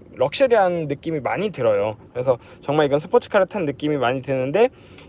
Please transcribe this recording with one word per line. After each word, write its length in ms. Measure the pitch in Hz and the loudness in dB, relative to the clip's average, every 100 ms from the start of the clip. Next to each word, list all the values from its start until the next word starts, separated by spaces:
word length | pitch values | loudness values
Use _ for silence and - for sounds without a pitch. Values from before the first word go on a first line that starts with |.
| - - | -14 -4
럭셔리한 720 | 139 - 269 226 185 175 151 | -2 2 4 4 4 0 -4
느낌이 320 | 143 165 156 | -6 -6 -6
많이 300 | 117 127 208 | -4 -4 -6
들어요. 480 | 151 117 101 107 107 - | -2 0 2 0 -6 -12
그래서 240 | 120 127 123 - - | -6 -2 -2 -2 -16
정말 240 | - 147 147 | -4 0 2
이건 140 | 143 | 0
스포츠카를 480 | - 240 - 208 185 | 2 0 2 0 0
탄 180 | 208 151 | -2 -6
느낌이 320 | 131 151 147 | -4 -4 0
많이 240 | 120 131 | 0 -2
드는데 480 | 127 131 131 180 254 - - - | -4 -4 0 2 2 0 -20 -20